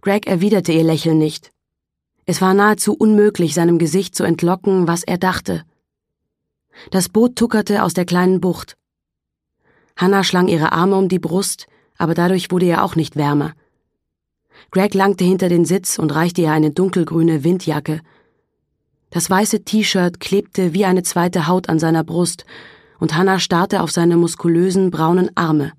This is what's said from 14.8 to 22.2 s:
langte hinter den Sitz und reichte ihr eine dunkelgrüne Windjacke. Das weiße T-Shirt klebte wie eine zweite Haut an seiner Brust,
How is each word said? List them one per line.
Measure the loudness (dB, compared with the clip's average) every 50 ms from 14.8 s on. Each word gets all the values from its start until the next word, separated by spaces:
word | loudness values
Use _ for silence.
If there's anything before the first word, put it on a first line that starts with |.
| 0 0 2
langte | 2 2 2 2 2 2
hinter | 2 2 2 2 0
den | 2 2 2
Sitz | 2 0 -2 -2 -4 -6 -4
und | -4 -2 0
reichte | 0 -2 -2 0 0 0
ihr | 0 2
eine | 2 0 0
dunkelgrüne | 0 0 -2 -2 0 -2 -4 -2 -2 0 0 2 0 0 0
Windjacke. | 0 -2 0 -2 -4 -4 -4 -4 -6 -8 -8 -8 _ _ _ _ _ _ _ _ _ _ _ _ _ _ _ _ _ _ _ _ _
Das | -8 -6 -4 0
weiße | 0 0 0 0 -2 -4 -4
T-Shirt | -2 -2 -2 0 0 0 0 0 -2 -2 -6
klebte | -8 -2 -2 -2 -2 -2 _ -2 -2 -2 0
wie | 0 0
eine | 2 2 0 0
zweite | -2 -2 -2 -2 -2 -2 -2 -2 0
Haut | 0 -2 0 0
an | -2 0
seiner | 0 2 0 0 -2
Brust, | -2 -2 -2